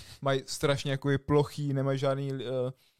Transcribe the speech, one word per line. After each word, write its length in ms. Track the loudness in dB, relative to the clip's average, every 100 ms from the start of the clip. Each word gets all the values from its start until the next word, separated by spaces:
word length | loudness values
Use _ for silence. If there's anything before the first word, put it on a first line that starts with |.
| -10 -6
mají 220 | 0 0 -2
strašně 460 | -2 0 0 0
jakoby 260 | -2 2 0
plochý, 560 | 4 2 2 0 -2
nemají 260 | 0 0 0
žádný, 320 | 0 0 -2
eh, 120 | -6 -4 -2 -2 -4 _ _